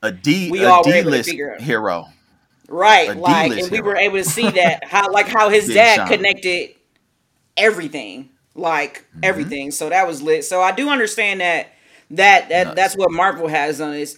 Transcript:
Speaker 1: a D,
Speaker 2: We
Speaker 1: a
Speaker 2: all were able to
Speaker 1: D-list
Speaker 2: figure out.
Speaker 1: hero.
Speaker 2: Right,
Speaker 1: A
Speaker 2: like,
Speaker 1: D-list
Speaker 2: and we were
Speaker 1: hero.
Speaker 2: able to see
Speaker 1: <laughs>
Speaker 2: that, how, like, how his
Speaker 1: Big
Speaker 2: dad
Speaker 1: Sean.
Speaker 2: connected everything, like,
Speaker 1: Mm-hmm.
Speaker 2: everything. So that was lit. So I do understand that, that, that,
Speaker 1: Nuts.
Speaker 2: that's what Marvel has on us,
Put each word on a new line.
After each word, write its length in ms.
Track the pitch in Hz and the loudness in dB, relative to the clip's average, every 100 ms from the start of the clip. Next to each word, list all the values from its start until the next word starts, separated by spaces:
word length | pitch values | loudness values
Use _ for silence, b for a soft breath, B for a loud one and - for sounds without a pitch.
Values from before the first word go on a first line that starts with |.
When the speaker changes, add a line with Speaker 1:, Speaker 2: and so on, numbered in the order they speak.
Speaker 1:
a 80 | 110 | -8
D, 400 | 92 147 185 175 | -4 -2 -2 -2
Speaker 2:
We 140 | 190 | 0
Speaker 1:
a 40 | 190 | 4
Speaker 2:
all 140 | 180 | 6
were 80 | 160 | 6
able 180 | 175 165 | 2 2
to 40 | 131 | 0
Speaker 1:
D-list 120 | 117 | -2
Speaker 2:
figure 240 | 151 143 | -6 -8
out. 60 | 104 | -8
Speaker 1:
hero. 480 | 131 110 104 85 78 _ _ _ _ _ - | -4 -4 -2 -4 -8 _ _ _ _ _ -10
Speaker 2:
Right, 420 | 165 208 202 156 | 2 6 6 4
Speaker 1:
A 40 | |
Speaker 2:
like, 360 | - 175 170 165 | 0 2 2 2
Speaker 1:
D-list 160 | 160 180 | -2 -4
Speaker 2:
and 40 | |
we 80 | 220 | -4
were 140 | 202 | -2
Speaker 1:
hero. 100 | 196 202 | 0 0
Speaker 2:
able 100 | 190 | 0
to 60 | 175 | -4
see 220 | 220 220 | -2 0
Speaker 1:
<laughs> 0 | |
Speaker 2:
that, 320 | 180 170 156 | 2 2 0
how, 280 | - 196 202 | -2 -2 0
like, 160 | 208 202 | 0 0
how 200 | 220 208 | 2 4
his 180 | 208 202 | 2 2
Speaker 1:
Big 80 | 202 | 4
Speaker 2:
dad 200 | 233 214 | 6 4
Speaker 1:
Sean. 120 | 190 | 0
Speaker 2:
connected 640 | 202 196 196 185 175 - _ _ _ _ _ _ _ _ - | 0 0 -2 -2 -4 -6 _ _ _ _ _ _ _ _ 0
everything, 720 | 214 180 156 147 104 113 135 _ _ - | 0 0 -6 -10 -12 -14 -18 _ _ -8
like, 480 | 165 156 143 - _ | -4 -2 -4 -10 _
Speaker 1:
Mm-hmm. 100 | 160 | -6
Speaker 2:
everything. 480 | 185 170 147 143 139 | -4 -2 -6 -8 -10
So 180 | - 156 | -8 -2
that 160 | 185 180 | -2 -2
was 120 | 147 | -4
lit. 240 | 151 156 | -2 -2
So 160 | 139 185 | -2 -2
I 120 | 185 | 0
do 160 | 208 285 | 0 -2
understand 520 | 269 214 226 202 190 | -2 -2 -2 -4 -2
that, 280 | 180 160 - b b b b | -2 -4 -6 b b b b
that, 380 | 165 196 185 139 | 2 6 4 4
that, 160 | 175 180 | -2 0
Speaker 1:
Nuts. 80 | 170 | 0
Speaker 2:
that's 200 | 190 190 | -2 0
what 160 | 180 | 0
Marvel 340 | 165 190 170 160 | 2 -2 -2 -4
has 340 | 151 147 143 | -2 -2 -4
on 140 | 151 | -8
us, 220 | 147 147 | -8 -10